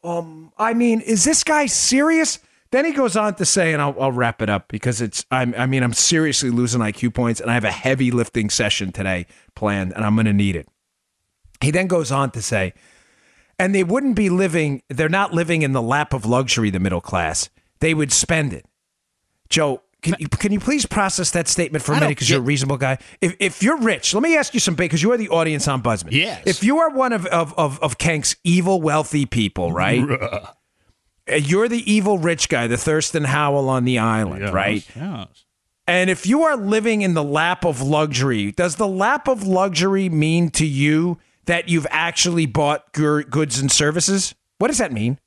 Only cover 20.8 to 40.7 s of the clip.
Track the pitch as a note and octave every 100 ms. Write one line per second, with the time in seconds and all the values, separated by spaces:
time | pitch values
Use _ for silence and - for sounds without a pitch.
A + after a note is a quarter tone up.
20.8 | A3+ - G3 - F3 E3+ E3 - E3+ C#3+
21.8 | - D3+ D3+ C#3+ A#2+ C3 B2 C#3+ C3+ C#3
22.8 | C3 C3+ - - F3+ F3+ G3 - G3+ D#4
23.8 | A3+ F#3 - G3 D4+ D#4+ C4+ A#3+ - D#3+
24.8 | F3 D#3+ F3+ A#3+ G#3 E3 D#3+ D3 - C3
25.8 | A#2+ G#2+ E2 B2 F#3 F#3 - F#3 G#3 D4
26.8 | E4 C4+ C4 A3+ F3 E3+ D#3+ - D3+ C#3
27.8 | D#3 A#2 E3+ D#3 - - E3+ F3+ F3+ F#3+
28.8 | D#3 D3+ D3+ D3+ C#3 A#2+ G#2 - E2+ E2+
29.8 | F#2+ A#2 C#3 C3+ - F#2 - - _ _
30.8 | _ _ _ _ - D3 C#3+ F#3 A#3 A#3
31.8 | G3 G#3+ G3 G3 E3 E3+ - C#3 A#2 A#2+
32.8 | - D#3 D3+ D#3+ C#3+ C#3+ D3 C#3+ C3+ C3
33.8 | B2 B2 A2+ A2 G#2 E2 G2+ F#2 G2 G#2+
34.8 | - A#2 E3+ C#3+ F#2+ _ _ _ _ _
35.8 | - F3+ F#3 F3+ F3+ C#4 D#4+ C4+ G3 A3
36.8 | A3 G#3+ F#3+ E3 D3 D3 E3 F3+ F3+ B2+
37.8 | C3+ D3+ D#3 B2 C3+ A2+ G2+ G#2+ F3+ D3+
38.8 | G#3 F#3 G3+ C#4+ C#4+ B3 G3 F#3 G3 D#3+
39.8 | F#3 G3 F#3+ D#3 D3+ E3 E3+ - D#3